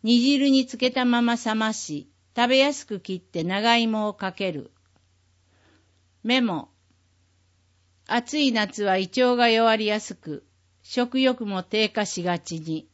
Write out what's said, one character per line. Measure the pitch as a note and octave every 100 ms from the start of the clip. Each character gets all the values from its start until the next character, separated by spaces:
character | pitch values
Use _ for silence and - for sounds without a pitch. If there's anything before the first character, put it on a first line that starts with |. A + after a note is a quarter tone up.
煮 | A3 A#3+
汁 | B3+ C#4+ C#4
に | C4+ B3+
つ | A#3
け | B3+
た | B3+
ま | B3 A#3+
ま | A#3 A#3
冷 | A3+
ま | A3 A3
し、 | A3 - D3 - _ _
食 | - A#3+
べ | C4
や | C#4
す | C#4 -
く | G3+
切 | - F#3
っ |
て | _ E3+
長 | E3+ G3 A3+ A#3
芋 | A3+ G#3+ G#3+
を |
か | G3+ F#3+
け | - F#3+
る。 | D#3 - _ _ _ _ _ _ _ _ _ _ _ _ _ _ _
メ | G#3+ B3+
モ。 | A#3 D#3+ - _ _ _ _ _ _ _ _ _ _ _ _ _ -
暑 | A#3 A#3+ D4+
い | C#4
夏 | A3+ G#3 -
は | G3+ F#3+
胃 |
腸 | F#3+ - B3 B3
が | A#3
弱 | A3+ A3+ A3
り | G#3+
や | G#3+
す | -
く、 | F#3+ - C#3+ _ _ _ _
食 | - - B3 C4
欲 | C4 A#3 G#3
も | F#3+
低 | F3+ G#3+ G#3+
下 | A3
し | G3+ -
が | F3 F3
ち | - E3
に。 | D#3+ D#3+ -